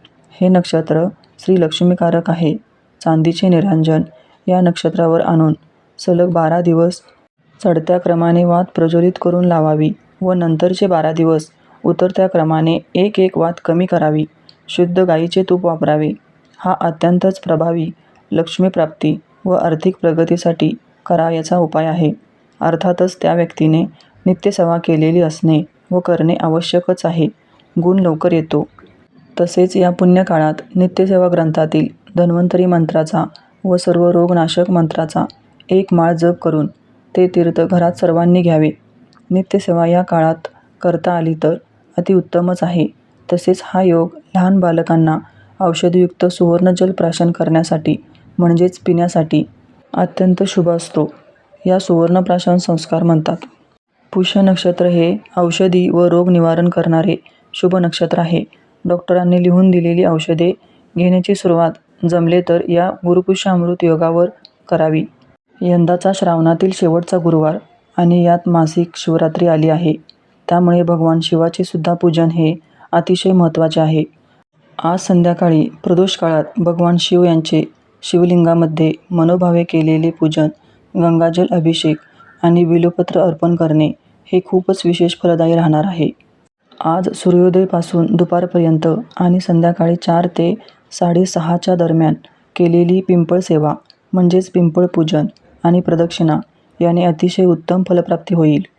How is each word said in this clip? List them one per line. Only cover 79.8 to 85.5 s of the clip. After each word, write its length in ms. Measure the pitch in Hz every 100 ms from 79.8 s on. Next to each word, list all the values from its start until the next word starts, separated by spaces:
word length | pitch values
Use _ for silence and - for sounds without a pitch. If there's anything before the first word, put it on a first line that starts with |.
| 156 160 165
पूजन, 360 | 165 160 156 156 - _ _ _
गंगाजल 540 | 190 170 165 165 170 180
अभिषेक 460 | 180 160 165 160 156 - _ - _
आणि 200 | 170 175 170
बिलोपत्र 540 | 170 170 175 175 175
अर्पण 360 | 180 160 170 170
करणे 360 | 165 151 151 - _ _ _
हे 120 | 185 -
खूपच 360 | 185 185 185 175
विशेष 300 | 175 175 -
फलदायी 320 | 180 165 165